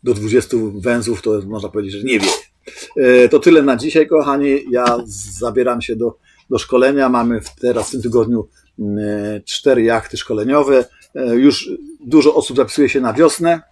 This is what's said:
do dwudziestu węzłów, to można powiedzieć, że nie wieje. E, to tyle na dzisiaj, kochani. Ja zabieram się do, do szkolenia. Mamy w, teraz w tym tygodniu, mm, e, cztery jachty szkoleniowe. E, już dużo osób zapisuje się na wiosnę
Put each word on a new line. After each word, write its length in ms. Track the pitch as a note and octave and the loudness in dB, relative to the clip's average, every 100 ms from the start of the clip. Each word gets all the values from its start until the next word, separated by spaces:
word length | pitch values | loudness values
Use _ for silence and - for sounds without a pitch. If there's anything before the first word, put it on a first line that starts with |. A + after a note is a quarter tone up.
do 100 | B2 | -2
dwudziestu 680 | G#2+ G#2+ A#2+ - A#2+ A2 G2+ | -4 0 0 0 -4 -4 -6
węzłów, 400 | G#2+ A#2+ A2 G#2+ | -4 -2 -2 -4
to 200 | A2+ G#2+ G2 | -2 -2 -4
można 220 | G#2+ G2 | -10 -8
powiedzieć, 240 | G#2+ G2+ | -8 -8
że 100 | G2+ | -8
nie 160 | B2 A2+ | -2 0
wieje. 140 | G2 - - _ - - - - | 0 -4 -10 _ -20 -20 -12 0
E, 340 | C3 B2+ A#2+ | 4 6 6
to 100 | D3 | 6
tyle 220 | F3+ E3 | 6 6
na 160 | C#3 A#2+ | 4 0
dzisiaj, 300 | D3+ D#3+ D3+ | 0 0 2
kochani. 560 | D#3+ C#3+ C#3 C#3+ C#3 C3+ | 2 0 -2 0 -2 -2
Ja 260 | B2 B2 A#2+ A#2 G2+ G2+ F#2+ | -2 0 -2 -6 -14 -14 -8
zabieram 420 | A#2+ A2+ B2 A#2+ | -4 -2 0 -2
się 140 | A#2+ A2 | -6 -4
do, 220 | A#2 - _ _ _ | -4 -6 _ _ _
do 80 | B2 | -6
szkolenia. 520 | - B2+ C3 C#3+ C3+ | -2 0 2 2 0
Mamy 320 | B2 A#2 A2+ | 0 -2 -4
w, 140 | - _ | -8 _
teraz 320 | B2 A#2 G#2 | -4 -4 -6
w 40 | |
tym 100 | C3 | -8
tygodniu, 460 | A2+ A#2+ A2 A#2 G#2 _ _ - | -2 0 0 -2 -6 _ _ -10
mm, 180 | G#2 G2+ | -6 -4
e, 420 | G#2 G#2 G#2 G#2 - | -4 -6 -6 -10 -10
cztery 380 | - C#3+ B2 | -2 2 2
jachty 340 | A2+ A2+ - - | 2 0 -4 -14
szkoleniowe. 680 | - A2 A2+ C#3+ C#3 C3+ B2 _ _ - | -8 -6 0 0 4 2 0 _ _ -8
E, 200 | B2+ A#2+ | -2 4
już 340 | C#3+ - - - - - A#2+ | 4 2 -6 -12 -14 -20 2
dużo 300 | D3+ D3 D#3+ | 4 4 2
osób 220 | - C3 | -2 -2
zapisuje 320 | A#2 - C#3+ | -2 0 0
się 120 | C#3 | 0
na 120 | B2 | -2
wiosnę 480 | A2 D#3+ - E3+ E3 _ | 2 2 2 -2 -2 _